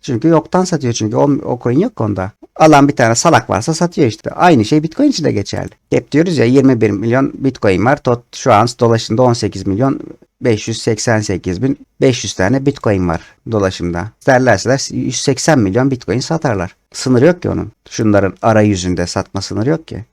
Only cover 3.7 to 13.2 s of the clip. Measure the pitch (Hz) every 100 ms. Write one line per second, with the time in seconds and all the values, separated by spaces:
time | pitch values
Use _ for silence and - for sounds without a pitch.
3.7 | 160 175 185 135 - - - 175 143 104
4.7 | 151 160 - 285 226 143 107 101 98 95
5.7 | _ _ 135 120 143 180 151 117 135 135
6.7 | 123 110 101 113 123 139 - 135 131 107
7.7 | 92 107 143 - 120 _ - 131 104 117
8.7 | - 120 113 - 113 127 120 104 95 95
9.7 | 95 135 - - - _ _ 123 107 -
10.7 | 113 - 110 - 110 104 92 - 90 131
11.7 | 139 - _ 135 123 101 - 92 131 139
12.7 | 139 120 98 90 82